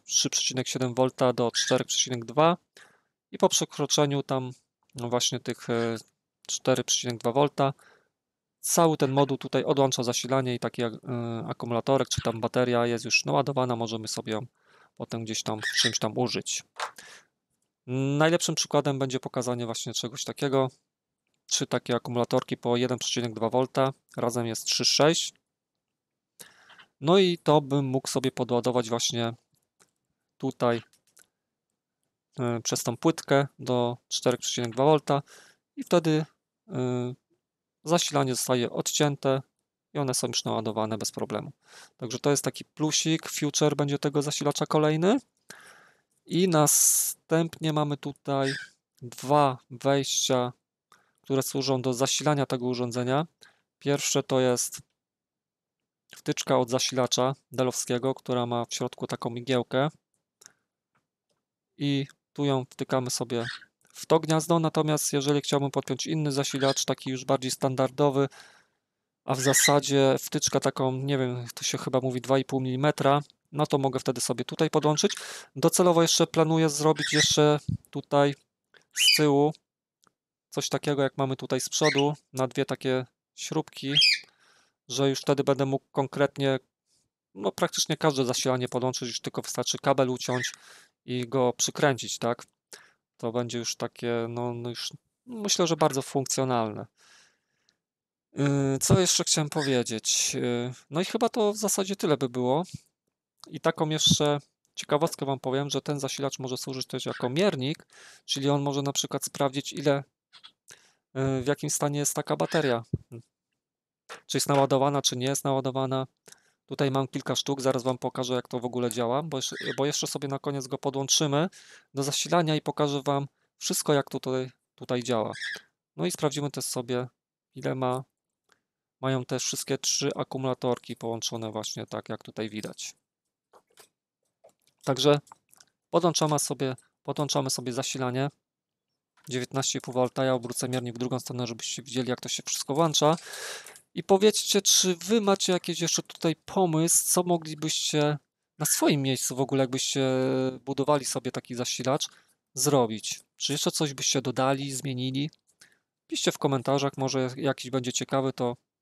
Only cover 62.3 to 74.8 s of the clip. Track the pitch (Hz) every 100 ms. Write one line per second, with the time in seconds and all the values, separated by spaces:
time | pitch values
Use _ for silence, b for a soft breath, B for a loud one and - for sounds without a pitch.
62.3 | - 143 135 127 - 135 131 127 - 117
63.3 | 120 117 - - _ _ - - 160 156
64.3 | 160 151 170 160 160 156 151 - 143 139
65.3 | 143 - 139 139 139 - 131 - 160 151
66.3 | 139 135 135 135 135 - 131 135 131 131
67.3 | 135 127 - 139 131 131 127 147 135 139
68.3 | B B B B B _ _ _ _ -
69.3 | 135 131 131 - 143 139 139 135 135 -
70.3 | - - 139 135 - 131 131 135 139 127
71.3 | 123 120 - - 131 - 127 131 123 120
72.3 | 135 - 135 131 127 147 - 139 143 -
73.3 | _ _ 147 151 143 135 127 - 123 -
74.3 | 120 123 - 160 156